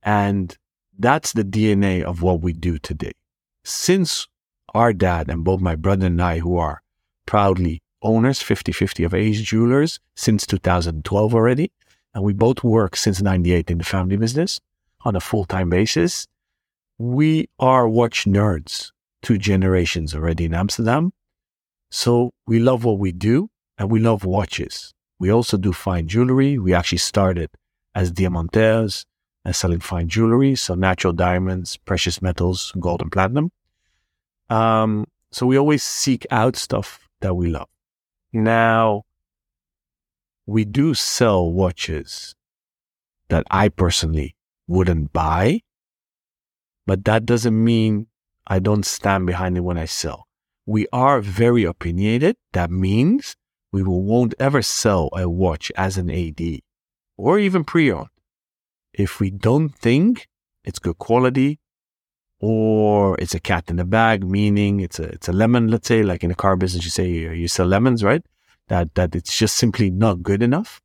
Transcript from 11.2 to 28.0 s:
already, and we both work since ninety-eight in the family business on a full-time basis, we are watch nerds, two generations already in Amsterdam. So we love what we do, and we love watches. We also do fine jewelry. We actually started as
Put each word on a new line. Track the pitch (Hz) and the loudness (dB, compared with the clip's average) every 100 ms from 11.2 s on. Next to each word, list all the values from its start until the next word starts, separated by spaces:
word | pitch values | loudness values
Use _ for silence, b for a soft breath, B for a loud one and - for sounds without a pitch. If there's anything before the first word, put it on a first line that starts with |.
| 107 | 2
already, | 117 117 127 170 _ _ _ _ | 4 2 2 -2 _ _ _ _
and | 110 | -4
we | 101 | -2
both | 98 113 131 | 2 2 2
work | 120 113 98 | 2 2 2
since | - - 92 | 0 -2 0
ninety-eight | 98 92 87 87 80 | 0 2 2 2 0
in | 85 | -4
the | |
family | 85 95 92 101 | -2 -4 -2 0
business | 113 135 170 - _ _ _ _ | -2 -2 -4 -6 _ _ _ _
on | - 95 | -4 -4
a | |
full-time | - 107 95 92 90 | -2 -4 -2 -2 0
basis, | 90 113 - 170 - - _ _ _ _ _ _ _ | 0 0 0 -2 -2 -12 _ _ _ _ _ _ _
we | 117 123 156 160 - _ | -4 0 2 2 -2 _
are | 131 131 120 | 2 4 4
watch | 113 120 - | 2 2 0
nerds, | - 98 104 85 - - - _ _ _ | 0 2 2 0 -6 -14 -14 _ _ _
two | - 107 | -2 -2
generations | 98 95 95 92 85 - 78 | 2 2 2 2 0 -2 -6
already | 76 82 80 | -4 -4 -2
in | 82 | -2
Amsterdam. | 82 98 - 113 131 175 - _ _ _ _ _ _ _ | -2 -2 -2 0 0 -2 -4 _ _ _ _ _ _ _
So | - - 120 123 - - | -4 2 2 2 -4 0
we | 113 | 2
love | 120 127 | 4 2
what | 117 101 | 0 0
we | 98 | 0
do, | 87 101 127 208 _ _ _ | -2 0 0 0 _ _ _
and | 101 | 0
we | 110 | 2
love | 113 110 | 2 0
watches. | 95 95 101 - - - - _ _ _ | 0 -2 -2 -6 -10 -10 -18 _ _ _
We | 92 | 2
also | 113 120 104 | 2 2 0
do | 95 | 0
fine | 87 - 90 80 | -2 -4 -4 -2
jewelry. | 104 127 131 139 139 | 0 2 2 2 0
We | 92 | 2
actually | 90 87 87 | 0 0 -2
started | - - 95 87 78 _ _ _ _ | -2 0 0 0 -6 _ _ _ _
as | - | -4